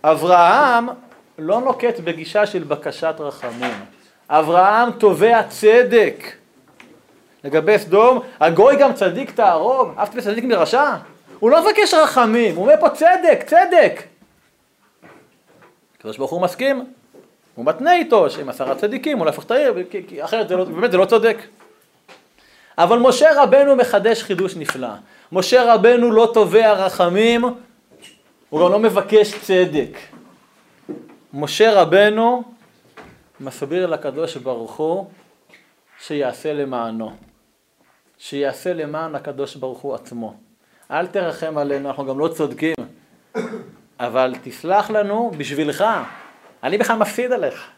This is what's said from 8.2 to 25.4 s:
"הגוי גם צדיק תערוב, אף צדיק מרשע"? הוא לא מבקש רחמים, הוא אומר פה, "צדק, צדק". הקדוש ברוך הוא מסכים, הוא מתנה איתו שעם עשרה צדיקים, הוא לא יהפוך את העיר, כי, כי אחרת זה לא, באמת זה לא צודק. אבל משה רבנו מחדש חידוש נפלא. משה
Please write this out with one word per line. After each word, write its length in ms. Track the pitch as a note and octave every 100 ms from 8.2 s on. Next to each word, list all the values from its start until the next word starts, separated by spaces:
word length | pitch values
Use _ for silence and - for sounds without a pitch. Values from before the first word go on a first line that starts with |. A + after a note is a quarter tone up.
| - -
"הגוי 360 | D#3+ E3+ A#3+ C#4+
גם 160 | C#4
צדיק 380 | - F#3 - C4+
תערוב, 640 | - G#3 D#3+ G3+ C4 G#3 -
אף 220 | G#3 A#3+
צדיק 260 | G3+ A3
מרשע"? 500 | B3 G#3 D#3+ B3 C#4+ F#3 - _ _ -
הוא 120 | A3
לא 120 | D#4
מבקש 320 | F#4 G#4+ G#4
רחמים, 600 | E4 D#4 C4 A3+ A#3 A3 E3
הוא 80 |
אומר 160 | A3 D4+
פה, 80 | E4+
"צדק, 540 | - D#4+ F#4 E4+ B3+ -
צדק". 560 | E4 F#4 E4+ G#3 - - _ _ _ _ _ _ _ _ _ - - _ _ _ _ _ _ _ _
הקדוש 200 | A2 A2+
ברוך 120 | C3+
הוא 100 | E3+
מסכים, 440 | F3+ - C4 C4 - - _ - _ _ _
הוא 100 | -
מתנה 300 | B2+ E3 D4
איתו 360 | F4+ D#4+ A3 D3+
שעם 180 | C#3 C3+
עשרה 260 | - C3
צדיקים, 440 | C3 G#3 C4 D#4 C4
הוא 80 | D#3+
לא 40 |
יהפוך 140 | C#3
את 60 | -
העיר, 240 | B3 C#4 G3 F3+
כי, 120 | G3 -
כי 160 | C#3
אחרת 240 | D#3+ A3+ G#3
זה 80 | F3+
לא, 80 |
באמת 280 | F#3 D#3+ A3+
זה 40 | F3+
לא 80 |
צודק. 320 | F#3+ A3+ A3 - - _ _ _ _ _ _ - _ _ _ _ _ -
אבל 200 | F3 A#3+
משה 440 | B3+ B3+ D#4 C#4+
רבנו 340 | B3+ C4+ C#4+ C4
מחדש 460 | - G3+ G3+ A3
חידוש 340 | - F3+ F#3 E3+
נפלא. 320 | D3 C3+ B2 G2+ _ _ _
משה 420 | F3+